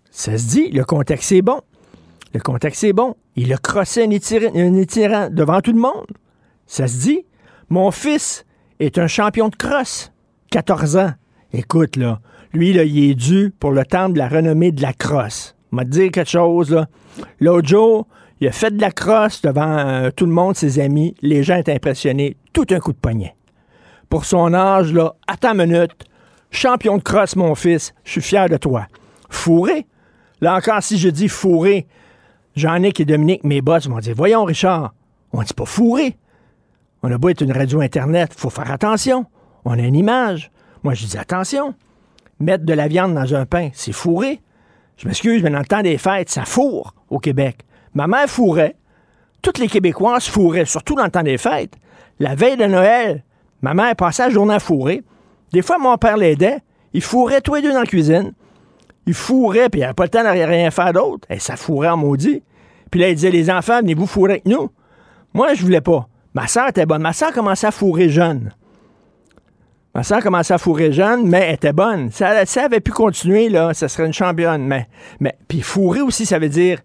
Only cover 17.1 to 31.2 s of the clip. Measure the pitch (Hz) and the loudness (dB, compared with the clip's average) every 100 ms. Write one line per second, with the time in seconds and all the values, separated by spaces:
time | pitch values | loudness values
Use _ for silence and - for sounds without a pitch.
17.1 | - - _ 160 175 147 202 226 220 - | -20 -20 _ 4 4 4 4 4 2 -2
18.1 | _ _ _ 135 - 220 208 202 - 185 | _ _ _ -4 0 -2 0 -2 -2 0
19.1 | 220 208 - 151 139 156 151 139 131 131 | 2 2 0 -2 0 0 -2 -2 -2 -4
20.1 | - 175 170 185 - 147 135 139 147 165 | -2 0 2 0 0 -2 0 0 0 -2
21.1 | - 143 143 143 180 160 139 147 131 143 | -2 0 0 2 0 0 -2 -4 -2 -2
22.1 | 139 143 - _ 339 - 185 - - 117 | -2 -4 -6 _ -4 0 -2 -2 -4 -4
23.1 | 113 85 - _ _ _ _ _ _ _ | -4 -6 -14 _ _ _ _ _ _ _
24.1 | 160 - 180 170 180 190 196 165 165 160 | -6 0 2 2 2 4 2 2 2 0
25.1 | - - - 247 202 170 170 170 - - | -2 -10 -2 0 2 2 2 0 -4 -20
26.1 | _ _ _ _ - 254 247 214 202 - | _ _ _ _ -2 0 0 0 -2 0
27.1 | 202 190 185 170 147 175 165 - - - | 0 0 0 -2 0 0 0 -4 -14 -10
28.1 | 165 - 196 180 156 147 120 107 - _ | -8 -2 0 2 0 -2 -4 -6 -16 _
29.1 | _ _ - 170 170 208 311 - _ _ | _ _ -6 2 2 2 -2 -6 _ _
30.1 | _ _ _ 165 185 220 214 - 208 180 | _ _ _ 0 0 0 -2 0 0 0
31.1 | 151 | 0